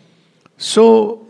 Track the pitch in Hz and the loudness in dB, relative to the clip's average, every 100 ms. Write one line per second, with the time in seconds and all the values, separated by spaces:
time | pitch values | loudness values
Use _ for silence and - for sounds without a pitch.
0 | _ _ _ _ _ - - 214 226 226 | _ _ _ _ _ -18 -6 0 2 2
1 | 214 226 | -2 -8